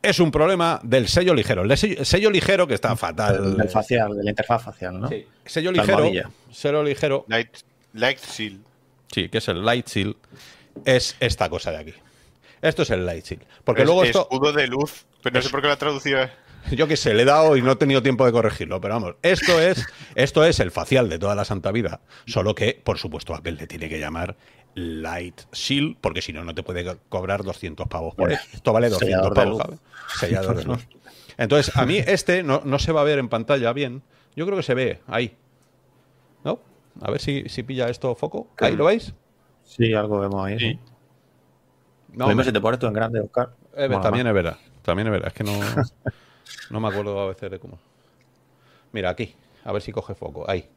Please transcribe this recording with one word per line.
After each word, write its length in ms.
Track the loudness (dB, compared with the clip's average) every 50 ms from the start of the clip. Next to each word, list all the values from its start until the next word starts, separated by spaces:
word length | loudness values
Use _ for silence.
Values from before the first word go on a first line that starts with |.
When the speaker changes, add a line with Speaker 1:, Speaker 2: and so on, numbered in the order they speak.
Speaker 1:
Es 180 | 2 2 4 4
un 120 | 4 4
problema 500 | 4 4 4 4 4 2 2 2 0 -2 0
del 240 | 2 4 4 4
sello 260 | 4 2 2 4 6 4
ligero. 280 | 4 4 2 0 2
El 80 | 4 2
de 80 | 4
sello, 260 | 4 4 0 0 -2 0
sello 260 | 2 2 4 4 4
ligero 380 | 4 4 2 4 4 4 4
que 60 | 2 2
está 220 | 0 0 0 0
fatal. 440 | 0 -2 -4 -2 0 2 2 2 2
Speaker 2:
Del, 160 | 2 0 2
del 120 | 2 0 2
facial, 480 | 2 0 0 2 2 0 2 0 -2
de 60 | -4 -4
la 60 | -4
interfaz 320 | -2 -4 0 0 0 -2 -2
facial, 360 | -8 -14 _ -10 -8 -8 -6
¿no? 80 | -6
Speaker 1:
Sí. 180 | -6 -8 -8 -10 -14 _ _ _
Sello 260 | -8 -6 -4 -4 0
Speaker 2:
La 100 | 0 2
Speaker 1:
ligero. 160 | 2 4 4 4
Speaker 2:
almohadilla. 300 | 2 2 0 -2 -6 -8 -16 _ _ -20
Speaker 1:
Sello 320 | -20 -4 -2 0 0 2 0
ligero. 420 | 0 -2 -2 0 0 0 -2 -2 -2
Speaker 3:
Light, 200 | -2 -2 -2 -4 _ -20 -20 _ _ _ _ _ _
Light 260 | 0 0 0 0 -2
Shield. 420 | -10 -16 -10 -8 -8 -8 -10 -14 -20 _ _ _ _ _ _ _ _ _ -4
Speaker 1:
Sí, 160 | -4 -4 -2
que 80 | -2
es 100 | -2 -2
el 160 | 0 -2 0 0
Light 240 | 0 0 0 -2
Shield. 280 | -4 -2 -2 -2 -2 -4 _ _ _ -20 -20 -20 -20 -20 -20 -20 _ _ -6 0
Es 320 | 2 2 2 2 -2 -4 -2
esta 280 | -2 -2 0 0 -2 -2
cosa 220 | -2 -4 -6 -6
de 60 | -8
aquí. 160 | -8 -10 -16 -18 -20 _ _ _ _ _ _ _ _ _ -20 -18 _
Esto 200 | -2 -2 0 0
es 80 | -2 0
el 160 | 0 -2 -2
Light 180 | -4 -6 -8 -10
Shield. 180 | -12 -14 -14 -14 _ -20 _ _
Porque 200 | 0 2 4 4
Speaker 3:
Es 20 |
Speaker 1:
luego 160 | 6 6 6 4
esto 180 | 4 4 2 0 2
Speaker 3:
escudo 220 | 0 0 2 2
de 160 | 2 2 0
luz, 380 | 0 0 -2 -4 -4 -6 -18 -20 _ _ _
pero 140 | -6 0 0
no 60 | 0
sé 60 | 0
Speaker 1:
es 40 | 0
Speaker 3:
por 100 | -4 0
qué 60 | 0
lo 60 | 0 0
ha 40 |
traducido. 420 | 0 0 -4 -4 -2 -2 0 0 0 0 -2 -4 -18 _ _ -20 -12 -6 -4
Speaker 1:
Yo 160 | 0 0 2
qué 80 | 2 2
sé, 160 | 0 2 2 4
le 100 | 6 6
he 20 |
dado 300 | 6 6 6 6 6 6
y 40 | 6
no 100 | 6 4
he 40 | 4
tenido 260 | 4 4 4 4 4
tiempo 240 | 4 2 2 4 4
de 60 | 4
corregirlo, 480 | 4 4 2 2 0 -2 -8 -6 -6 -6
pero 140 | -4 -2 -4
vamos, 220 | -2 -4 -6 -10 _
esto 380 | 2 2 2 4 4 4 4 6
es, 260 | 4 4 2 0 -4 -10 -12 -18
<laughs> 160 | -20 -8 0
esto 300 | 0 0 2 4 4 6
es 160 | 6 4 2
el 100 | 0 -2
facial 380 | -2 -6 -2 2 2 2 4 2
de 100 | 0 -2
toda 160 | -2 -2 0
la 80 | -2 -2
santa 300 | -4 -4 -4 -2 -2 -2
vida, 260 | 0 -2 -2 -6 -8 _ _ -20 -20 -16
solo 300 | -4 -2 0 0 0 0
que, 240 | 0 0 -2 -2 -2
por 160 | _ -4 -4
supuesto, 380 | -2 -4 -10 -10 -10 -10 -10 -10
Apple 160 | -8 -8 -10 -10
le 140 | -10 -12
tiene 220 | -14 -12 -12 -10 -10
que 100 | -8 -8
llamar 380 | -8 -8 -6 -6 -8 -8 -10 _ _ _ _ _ _ _ _
Light 680 | -10 -10 -8 -8 -8 -10 -8 -8 -8 -10 -12 -14 -18 -20 _
Shield, 460 | -12 -8 -4 -2 -2 0 -2 -4 -6 _
porque 220 | -6 -6 -4 -4
si 100 | -8 -8
no, 140 | -10 -12 -12
no 100 | -10 -10
te 80 | -10 -10
puede 220 | -8 -8 -6 -6
co-, 120 | -8 -10 -12 _ _
cobrar 340 | -8 -6 -4 -2 -4 -4 -4
doscientos 440 | -6 -8 -8 -10 -12 -10 -8 -8 -8
pavos 260 | -6 -6 -8 -8 -4
por 160 | -2 -2 0
él. 80 | 0 -2 -6 -12 -18
Esto 180 | -4 0 2
vale 160 | 2 4 4 2
doscientos 380 | 2 0 0 2 2 2 2
Speaker 2:
Sellador 60 | 2 4
de 80 | 2 2
Speaker 1:
pavos, 280 | 2 0 -2 -4 -6
Speaker 2:
luz. 80 | -8 -16
Speaker 1:
¿sabes? 380 | _ _ -20 -18 -14 -10 -6 -4
Sellador 340 | -2 0 0 0 0 -2 -2
de 80 | -2 -2
luz. 240 | -4 -6 -6 -8 -14 _ -20 _ -20
<laughs> 260 | -20 -20 -20 -20 -6
Entonces, 380 | -6 0 2 4 4 2 2 0
a 100 | 0 2
mí 120 | 2 2
este 460 | 0 2 2 0 0 2 0 0 0 2
no, 180 | 0 0 0 0
no 160 | -2 -2 -2
se 140 | 0 0 2
va 80 | 2
a 20 | 2
ver 160 | 2 2 0
en 80 | 0
pantalla 460 | -2 -2 -4 0 0 0 2 2 0 0
bien. 280 | -2 -4 -6 -8 -12 -16 _ _ _ _ _ _
Yo 80 | -6 -4
creo 100 | -4 -2
que 60 | -4 0
se 100 | 0 0
ve 280 | 0 0 -2 -2 -6 _
ahí, 280 | -6 -4 -4 -4 -4 -8 _ _ _ _ _ _ _ _ _ _ _ _ _ _ _ _ _ _ _ _ _ _
¿no? 160 | -6 -6 -6 _ _ _ _ _ _ _ -10
A 100 | -8 -6
ver 80 | -6 -4
si, 240 | -4 -4 -4 -4 -6 -8
si 140 | -10 -10 -10
pilla 260 | -8 -4 -4 -2 -2
esto 260 | -4 -4 -4 -4 -4
foco. 320 | -2 -4 -6 -6 -8 -12 _ _ 0
¿Ahí 180 | 0 2 2
lo 80 | 4 4
veis? 280 | 4 4 2 -2 -8 -16 _ _ _ _ _ _ _ _ _ _
Speaker 2:
Sí, 280 | _ -2 0 2 2 2
algo 240 | 0 0 0 0 0
vemos 240 | 0 0 -2 -2 -4
ahí, 120 | -4 -4
Speaker 3:
Sí. 120 | -2 -2 -4
Speaker 2:
sí. 80 | -4 -6 -10 _ -20 _ _ _ _ _ _ _ _ _ _ _ _ _ _ _ _ _ _ _ _ _ _ _ -8
Speaker 1:
No, 120 | 0 2
Speaker 2:
Lo 20 |
mismo 40 | 4
Speaker 1:
hombre. 140 | 4 4 4
Speaker 2:
si 60 | 4 2
te 80 | 2
pones 180 | 2 2 0 0
tú 60 | -2
en 60 | -2 0
grande, 260 | 0 -2 0 -2 -4
Oscar. 300 | -4 -2 _ -2 -2 -2 -6 _ _ _ -6
Speaker 1:
Eh, 140 | -4 -2 0
Speaker 2:
Mola 120 | 0 2
Speaker 1:
también 240 | 2 2 0 2 2
Speaker 2:
más. 40 | 2
Speaker 1:
es 40 | 2
verdad, 220 | 2 2 0 -4 -8 _ _ _ -8 _
también 240 | -2 -2 0 0
es 40 | 0
verdad. 160 | -2 -2 -2 -4
Es 40 | -6
que 100 | -6 -6
no, 80 | -4 -4 -4 -4 -2 -2 -2 -2 -2 _ _ _ -10 -10
Speaker 2:
<laughs> 560 | _ _ _ _ _ _ -20 -20 -20 -16 -10
Speaker 1:
no 100 | -6 -4
me 80 | -4
acuerdo 320 | -2 -2 -4 -4 -4 -4 -4
a 80 | -4 -6
veces 200 | -6 -8 -12 -12
de 80 | -12 -12
cómo. 200 | -14 -18 -20 -20 _ _ _ _ _ _ _ _ _ _ _ _ _ _ _ _ _ _ _ _ _ _
Mira, 180 | -8 -4 -4 -4
aquí. 260 | -4 -4 -8 -10 _ _ _ _ _ _ _
A 80 | -8
ver 100 | -8 -6
si 100 | -6 -6
coge 220 | -8 -8 -8 -8 -14
foco. 340 | -12 -12 -14 -12 -10 -6
Ahí. 220 | -4 -4 -6 -6 _ _